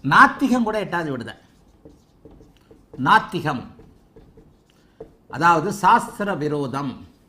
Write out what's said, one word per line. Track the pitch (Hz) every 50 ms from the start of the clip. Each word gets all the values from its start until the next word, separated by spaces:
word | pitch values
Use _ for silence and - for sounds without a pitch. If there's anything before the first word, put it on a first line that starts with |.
நாத்திகம் | - 135 160 214 269 277 - - 285 254 247 254 226
கூட | 214 214 214
எட்டாவது | 190 147 175 175 165 151
விடுத. | 135 120 113 113 - _ _ _ _ _ _ _ _ _ _ - - _ _ _ _ _ _ - - - - _ _ _ _ _ - _ _ _ -
நாத்திகம், | - 127 160 202 220 214 - - 165 135 151 139 117 98 - - - - - _ _ _ _ _ - - - _ - _ _ _ _ _ _ _ _ _ _ _ _ - - _ _ _ _
அதாவது | - 123 160 170 175 160 151 208 202
சாஸ்திர | - - 185 226 233 - - - - 208 202 190
விரோதம். | 139 147 147 151 147 143 127 120 139 143 131 104 - - - _ _ _